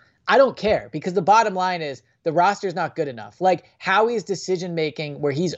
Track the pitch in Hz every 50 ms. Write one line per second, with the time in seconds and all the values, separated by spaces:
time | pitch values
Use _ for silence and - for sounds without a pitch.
0 | _ _ _ _ - - 196 247 277 240 - - - 214 202 131 104 104 - 156
1 | - 185 175 202 165 160 208 226 226 214 190 185 185 185 180 170 160 143 131 -
2 | _ _ _ _ - 170 147 165 175 196 202 - - 190 160 180 165 147 - -
3 | 156 139 123 113 104 107 - - 180 185 180 156 - _ _ - - 185 190 202
4 | 220 233 240 220 175 - 190 170 - - 185 170 180 180 170 165 156 151 - -
5 | 156 147 143 139 147 143 135 147 185 170 -